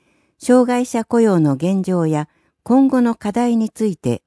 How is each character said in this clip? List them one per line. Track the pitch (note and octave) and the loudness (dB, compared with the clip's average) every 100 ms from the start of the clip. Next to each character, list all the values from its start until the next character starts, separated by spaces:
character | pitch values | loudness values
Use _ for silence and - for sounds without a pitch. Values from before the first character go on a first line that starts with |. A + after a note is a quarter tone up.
| _ _ _ _ | _ _ _ _
障 | - B3 B3 | 2 2 2
害 | B3 B3+ | -2 -4
者 | A#3 A3 | -6 -2
雇 | A#3 | 0
用 | A3+ F3+ | 2 2
の | D3+ | 2
現 | C#3 F3 F#3+ | 0 -2 -2
状 | F#3 F3+ D#3+ | -2 -2 -2
や | D3+ D3+ _ _ _ | -2 -6 _ _ _
今 | - C4 C4+ | 0 2 2
後 | B3+ | 2
の | A#3+ A#3 | 0 -2
課 | G#3 | -4
題 | A#3 A#3+ A#3 | -2 0 0
に | A3 | -2
つ | - G#3+ | -4 -4
い | E3+ | -2
て | B2 A#2 | -4 -4